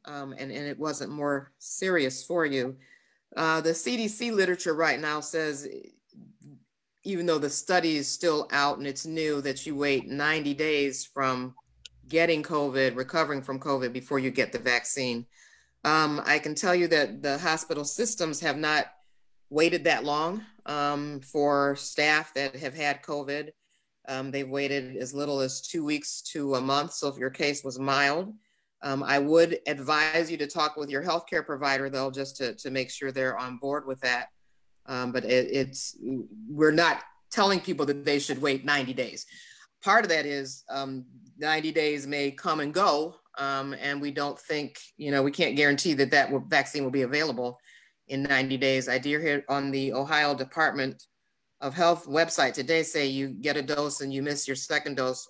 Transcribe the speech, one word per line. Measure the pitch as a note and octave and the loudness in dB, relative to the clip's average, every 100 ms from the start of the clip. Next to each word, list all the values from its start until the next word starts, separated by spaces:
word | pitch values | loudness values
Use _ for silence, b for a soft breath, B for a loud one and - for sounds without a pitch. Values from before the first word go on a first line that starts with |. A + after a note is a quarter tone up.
um, | - C#3+ C#3 - | -14 -10 -10 -10
and, | C3+ | -10
and | A#2+ C#3+ | -8 -8
it | C#3+ | -6
wasn't | D3+ D3 G2+ | -4 -4 -6
more | D3 C#3+ C#3 C#3 _ | -4 0 -2 -4 _
serious | - - F#3+ F3 C3 C3 | -10 -4 2 2 2 -2
for | - E3+ | -2 0
you. | D3+ C3+ B2+ C3+ b b b b b - | 2 0 -2 -6 b b b b b -2
Uh, | D#3+ D#3+ | 2 2
the | D#3+ | 2
C | E3 A#3+ B3 | 0 0 0
D | G#3+ | 0
C | - A#3+ | 0 0
literature | G#3 F3+ F3 F3 | 2 2 2 0
right | D3+ D#3 B2+ | 2 2 2
now | D3+ D3+ | -2 -4
says, | D3 D#3+ D#3 C#3+ C#3+ - - _ _ - C#3+ _ C#3+ C#3+ _ _ _ _ | -4 -2 -2 -4 -8 -14 -16 _ _ -20 -20 _ -20 -20 _ _ _ _
even | F#3+ F3+ E3+ | -6 -2 2
though | D#3 | 2
the | C#3+ | 0
study | - - F3+ E3 D3 | -2 2 2 4 0
is | C#3 | -2
still | - E3+ D3+ - | 0 2 2 2
out | C#3+ C#3+ C3 | 2 2 0
and | C#3+ | -4
it's | C3 E3 | -6 -6
new, | D#3+ D#3 C#3+ | -2 0 0
that | C#3 C3+ | -2 -4
you | D#3 C#3+ | -4 -2
wait | C#3+ C3 - | 2 2 0
ninety | C#3 D3+ D#3 C#3+ | 0 0 2 0
days | C#3 D#3 D3 C#3 C3 | 0 0 2 0 -2
from | - C#3 C3 B2+ B2+ - _ _ - _ B2+ | -6 -2 0 0 -4 -12 _ _ -20 _ -2
getting | D#3+ E3+ D#3 | 2 4 2
covid, | D3+ D3+ C#3+ C3+ C3 A#2+ | 0 0 2 2 2 0
recovering | C3 E3 D3 C#3 | -2 0 0 -2
from | C3 C3 | -4 -6
covid, | D3 C3 B2 | -2 0 -2
before | B2+ - C#3 | -4 -2 0
you | C3 | 0
get | C3 A2 | 0 0
the | A#2+ | 0
vaccine. | B2 A#2+ - C#3 B2+ A#2+ - b b b b b | 0 0 0 -2 -2 -4 -8 b b b b b
Um, | D3+ D#3 D3+ D3 - | 2 4 4 2 2
I | D3+ | 2
can | D3+ D3+ | 2 -2
tell | F3+ | 2
you | F3+ E3+ | 4 6
that | D#3 A#2 C3+ | 4 2 -2
the | C#3+ C#3+ | -4 0
hospital | E3 D#3+ - D3 | 0 0 -2 -4
systems | C#3+ - A3+ - D#3+ C#3 | -2 -2 -2 0 -2 -2
have | D#3+ D3+ | -2 0
not | D3+ D3+ - - _ _ _ _ - | 2 2 0 -6 _ _ _ _ -2
waited | D3 E3 E3+ | 4 4 4
that | D#3+ B2+ | 2 2
long, | C#3+ D3+ E3 G#3+ - - - | 2 0 0 -4 -10 -14 -6
um, | D3 C#3+ D3 D3 C#3+ | -2 0 -2 -4 -10
for | C3+ D3+ C#3+ C#3+ C#3+ C#3 | -6 0 4 4 2 0
staff | - - D3+ D3+ E3 | -4 0 4 2 0
that | C#3 C#3 C3 | -4 -4 -4
have | C#3 | -8
had | D#3 D3 C#3 | -2 -2 -2
covid. | - D3 C#3 D3 D3 - _ _ _ _ C3+ | -4 -6 -4 -6 -8 -16 _ _ _ _ -8
Um, | C3+ C3+ | -6 -4
they've | C#3 C3 | -4 -4
waited | C#3 C#3 C#3 B2+ C3 | -2 -2 -2 -4 -8
as | B2+ | -6
little | C#3+ C#3+ C#3 | -4 -2 0
as | C3 - | -2 -4
two | - E3+ | -6 -4
weeks | D3 D3 - - - | -2 -2 -4 -10 -8
to | D#3+ C#3 B2+ | -4 0 0
a | |
month. | C3 C#3+ E3 | 2 0 0
So | - C#3+ | -4 -4
if | B2 | -4
your | C3 | -6
case | C3 D3 C#3+ | -2 -2 -2
was | C3+ B2+ | -6 -4
mild, | C3+ C3+ C#3 D#3+ G3 G#3+ _ _ _ _ | 0 2 2 2 -4 -12 _ _ _ _
um, | C#3 C3+ | -4 -2
I | - C#3+ | 2 2
would | C#3+ E3 E3+ - C#3 | 6 6 6 2 -4
advise | C#3+ C3+ D3+ D#3 E3 D#3+ | -4 0 2 4 2 0
you | D#3 | -2
to | C#3+ | -4
talk | E3 D3+ D3+ | 0 0 -2
with | C#3+ | -4
your | C3+ | -4
healthcare | F3+ E3+ - E3+ | 0 -2 0 -4
provider, | D3+ C#3 C#3+ C3+ C3+ | -2 -2 0 0 0
though, | C3+ C3+ | -2 -2
just | C3+ C3+ - | -4 -6 -4
to, | A#2+ G#2+ | -6 -4
to | B2+ | -6
make | C3+ B2+ | -4 -4
sure | - C#3 | -6 -6
they're | C3 C3 B2 | -2 -2 -2
on | B2+ A#2+ | -6 -6
board | C#3 D3 C3+ | -4 -4 -4
with | C3 | -4
that. | B2+ B2 - _ _ _ _ _ C3 | -2 -2 -4 _ _ _ _ _ -8
Um, | B2+ B2 | -4 -2
but | B2 | -2
it, | G#2+ B2+ - | 2 4 4
it's, | C3+ C3 - - - A#2 C3 - G#2+ A2 | 0 -2 -6 -10 -8 -6 -6 -8 -14 -6
we're | D3 D#3 | 4 6
not | D#3 E3 - - _ - | 6 4 2 -6 _ -6
telling | G#3+ G3 F#3 | 2 2 2
people | F#3+ D3 C#3+ | -2 -2 -2
that | C#3+ | -2
they | C#3+ C#3+ | 0 0
should | C#3+ C3 | 0 -2
wait | C#3+ C3+ C3+ | 0 0 0
ninety | D3 B2+ | 0 0
days. | B2 A#2 - - B B B B _ | -4 -6 -8 -14 B B B B _
Part | G3 A3 | 4 4
of | G3 | 6
that | D#3+ C#3+ | 2 0
is, | C#3+ C3+ - - | -4 -6 -10 -8
um, | C3+ C3+ C3 B2 C3 - F#3 | -6 -6 -8 -12 -20 -20 -6
ninety | D3+ D#3 D#3 | -2 0 0
days | D#3 D3+ D3 C#3 | 2 2 0 -2
may | C#3+ C#3 | -2 -2
come | C3+ F3 D#3 | -2 -2 0
and | D3 | 0
go, | F3 G3 D3 E3 - _ - | 2 4 4 0 -8 _ -6
um, | - C3+ C#3 C3+ | -2 -2 -4 -6
and | C#3+ C#3+ | -4 -4
we | C#3+ | -4
don't | C#3+ C#3+ - | -2 -4 -4
think, | - D3+ C3+ - - - | -4 -4 -4 -10 -18 -8
you | C#3+ | 0
know, | C#3 | 2
we | C#3 | 2
can't | D#3+ D3 C#3 | 2 2 4
guarantee | D3 C#3 E3+ | 4 4 2
that | C#3 C3+ | 4 6
that | C#3+ C3 | 6 4
w-, | C3+ - | 0 2
vaccine | D3+ C#3 D3 | 0 2 -2
will | C3 | 0
be | C#3 | 0
available | B2 D3 D#3 A#2+ B2 A#2+ b b b b - | 0 0 0 -2 -4 -6 b b b b -8
in | C#3 | -4
ninety | C#3+ C3 C3 C3 | 2 2 2 0
days. | C3+ C3 C3 | 2 2 2
I | B2+ | 0
did | C#3+ D3+ | 0 0
hear | D#3+ C#3+ C#3 | 0 0 0
on | C#3 C#3 | -2 0
the | C3+ C3+ | -2 0
Ohio | B2+ C#3 D3+ D3 | -2 0 2 2
Department | C3 C3 D#3+ D3+ C3+ C3+ - - _ _ _ _ - | 0 -2 2 2 2 -2 -6 -16 _ _ _ _ -8
of | C#3 | -4
Health | E3 E3+ E3 C#3+ | 2 4 4 2
website | D#3 E3 - C3 | 2 2 2 2
today | C#3 C3 D#3+ | 0 0 2
say | D#3 D#3 C#3 | 2 0 0
you | C3+ C3+ | 0 -4
get | G#2+ C#3+ D3 | -4 -2 -2
a | |
dose | C3+ D3 D3 C#3+ | -2 -2 -2 -4
and | C#3 | -4
you | C3+ | -2
miss | D3 C#3+ - | -2 -2 -4
your | C3 | -4
second | - D3 D3 C3+ | -2 -2 -2 -2
dose, | B2+ B2+ | -2 -4